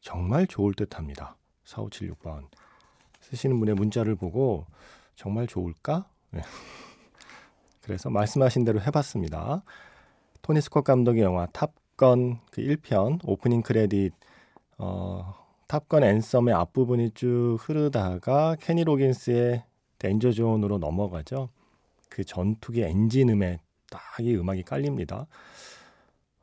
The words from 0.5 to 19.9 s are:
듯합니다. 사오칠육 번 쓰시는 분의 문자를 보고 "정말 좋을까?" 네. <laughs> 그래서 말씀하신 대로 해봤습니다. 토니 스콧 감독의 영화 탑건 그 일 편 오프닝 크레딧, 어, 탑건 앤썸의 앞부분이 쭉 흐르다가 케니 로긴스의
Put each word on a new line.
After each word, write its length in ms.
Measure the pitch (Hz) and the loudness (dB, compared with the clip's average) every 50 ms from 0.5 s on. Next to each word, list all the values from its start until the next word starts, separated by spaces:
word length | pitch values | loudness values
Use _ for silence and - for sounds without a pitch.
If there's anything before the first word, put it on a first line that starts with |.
| - - 101 104 | 0 0 0 0
듯합니다. 640 | 98 - 107 - - - 80 71 69 - - - - _ _ _ _ _ _ | 0 -2 -6 -8 -8 -10 -12 -10 -12 -12 -14 -16 -20 _ _ _ _ _ _
사오칠육 560 | - - 110 107 101 - - 95 92 80 - | -16 -14 -12 -12 -12 -12 -12 -12 -12 -12 -12
번 240 | - 82 76 71 69 - _ _ _ _ _ _ _ _ _ _ _ _ _ _ | -12 -14 -12 -14 -14 -18 _ _ _ _ _ _ _ _ _ _ _ _ _ _
쓰시는 380 | _ - 127 123 - 139 127 117 | _ -14 -10 -4 -2 -2 0 0
분의 140 | 110 107 107 | 2 0 2
문자를 400 | 95 107 107 - 120 110 110 107 | 2 0 0 0 -2 -2 -2 -2
보고 500 | 90 95 85 87 123 135 123 98 76 78 - - - - - - - _ _ _ | -4 -4 -4 -2 0 0 0 0 -2 -6 -12 -18 -20 -20 -20 -20 -20 _ _ _
"정말 300 | - - 95 101 113 120 | -12 -8 -6 -4 -4 -6
좋을까?" 600 | 117 - 92 90 87 82 _ - 143 151 185 190 _ _ _ _ - | -6 -6 -6 -6 -8 -8 _ -6 -4 -4 -4 -4 _ _ _ _ -14
네. 100 | - 82 | -12 -12
<laughs> 1400 | - - - - - - - - - - - _ _ _ _ - - - - - - _ _ _ _ _ _ _ - | -12 -12 -16 -20 -20 -20 -20 -20 -20 -20 -20 _ _ _ _ -20 -20 -20 -20 -20 -20 _ _ _ _ _ _ _ -10
그래서 240 | 104 95 92 - - | -8 -8 -8 -6 -2
말씀하신 560 | - 101 107 107 - 139 131 127 - 127 120 | 0 0 0 0 2 2 2 4 4 2 2
대로 160 | 113 107 104 | 2 2 0
해봤습니다. 840 | 98 143 147 151 139 - - 107 85 76 78 78 87 113 147 190 - - - - - - _ _ _ _ _ _ _ _ _ _ | 0 0 0 0 -2 -2 -4 -6 -6 -6 -6 -8 -6 -6 -6 -6 -8 -12 -20 -20 -20 -20 _ _ _ _ _ _ _ _ _ _
토니 220 | - - 151 151 | -2 0 0 0
스콧 220 | 143 - - 151 139 | 2 2 0 0 4
감독의 380 | - 131 127 120 120 113 113 | 4 4 4 4 4 4 4
영화 220 | 104 92 90 90 87 | 4 2 2 0 -2
탑건 920 | - - - 151 151 _ _ _ _ _ - 135 127 123 123 123 123 120 113 _ _ | -4 -4 -4 -6 -6 _ _ _ _ _ 4 6 6 6 6 2 -2 -4 -8 _ _
그 120 | - - | -8 -6
일 160 | 120 139 151 156 | -2 -2 -2 -4
편 400 | - - 110 98 98 123 160 175 - | -2 0 2 2 2 2 0 -2 -2
오프닝 360 | - 98 - - 123 120 117 | -4 -4 0 0 0 2 0
크레딧, 540 | 113 - 110 110 107 98 104 98 98 90 - _ _ _ - - _ _ _ - _ _ _ - | 0 2 2 2 2 2 2 2 0 0 -2 _ _ _ -20 -20 _ _ _ -20 _ _ _ -10
어, 560 | 92 92 92 92 92 92 92 95 92 95 95 - - _ _ _ _ | -8 -8 -6 -6 -8 -8 -8 -10 -10 -12 -14 -18 -20 _ _ _ _
탑건 380 | - - 151 - - 160 151 135 | -6 -6 -4 -2 2 4 6 6
앤썸의 500 | 101 104 110 110 - - 123 120 120 107 | 6 6 4 2 2 2 4 4 4 4
앞부분이 560 | 85 87 - - 131 127 120 123 117 117 113 | 2 0 0 0 0 2 2 2 0 0 -2
쭉 480 | 110 - 127 123 120 120 120 120 113 113 | -2 -2 -2 0 0 2 2 0 0 -2
흐르다가 960 | - - 151 151 151 143 135 113 95 90 90 87 - 127 135 147 156 160 165 156 | -4 -4 -2 0 0 0 0 0 -2 -2 -4 -4 -2 0 2 2 2 2 0 -2
케니 240 | - - 165 170 | -2 -2 0 0
로긴스의 800 | 165 143 143 135 139 131 123 - - 127 120 120 120 120 120 120 - _ _ _ _ _ | 2 2 2 2 2 2 0 0 0 0 2 2 2 2 0 -2 -6 _ _ _ _ _